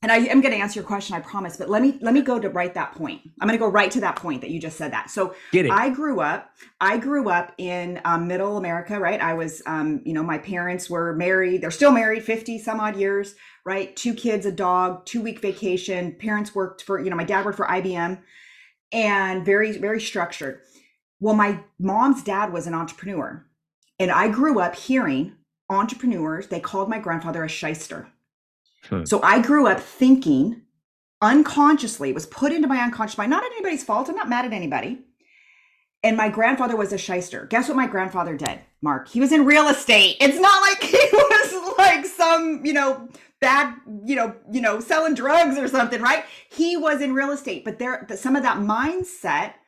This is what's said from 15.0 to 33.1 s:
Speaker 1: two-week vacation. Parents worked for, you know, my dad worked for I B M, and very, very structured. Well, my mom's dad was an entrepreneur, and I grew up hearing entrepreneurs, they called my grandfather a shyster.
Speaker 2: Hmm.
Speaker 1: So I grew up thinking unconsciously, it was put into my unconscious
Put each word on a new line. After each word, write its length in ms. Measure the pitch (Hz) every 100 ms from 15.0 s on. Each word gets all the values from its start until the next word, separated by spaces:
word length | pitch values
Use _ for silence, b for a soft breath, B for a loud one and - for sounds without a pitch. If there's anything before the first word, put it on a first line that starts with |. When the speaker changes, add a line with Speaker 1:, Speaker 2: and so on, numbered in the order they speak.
| -
Speaker 1:
two-week 320 | 233 226 -
vacation. 800 | 202 190 208 180 - 180 180 -
Parents 340 | 214 208 208
worked 300 | 196 185 -
for, 160 | - 190
you 100 | 185
know, 60 | 170
my 60 |
dad 220 | 165 196
worked 120 | 202 196
for 120 | 180
I 100 | 185
B 140 | 190
M, 240 | 175 170 185 b b b b b b _
and 560 | 226 214 202 190 185 170
very, 320 | 196 214 208
very 220 | 202 220
structured. 640 | 214 202 170 - 143 135 b b b b _ _
Well, 140 | 208 214
my 240 | 202 185 - _
mom's 460 | 185 202 262 269
dad 280 | - 196 208
was 140 | 170 165
an 80 |
entrepreneur, 720 | 165 160 - 190 190 127 165 _ _ _ _ _ _
and 100 | 185
I 160 | - 208
grew 320 | 214 302 247
up 160 | 175
hearing 640 | - - 262 196 135 165 - _ _ _
entrepreneurs, 800 | 196 214 - 247 196 156 160 202
they 100 | 175
called 320 | - 196 196
my 80 | 220
grandfather 460 | 185 165 165 165
a 40 | 156
shyster. 600 | - 160 160 - - - _ _ _ _ _ _ _ -
Speaker 2:
Hmm. 140 | 95
Speaker 1:
So 180 | 78 208
I 180 | 175 240
grew 280 | 240 294 254
up 100 | 185
thinking 840 | - - 254 262 165 135 160 233 _ _ _ _ _ _
unconsciously, 880 | 214 269 302 - 294 302 233 - 139
it 40 | 139
was 100 | 160
put 260 | - 285
into 140 | 320 285
my 120 | 262
unconscious 380 | 240 233 214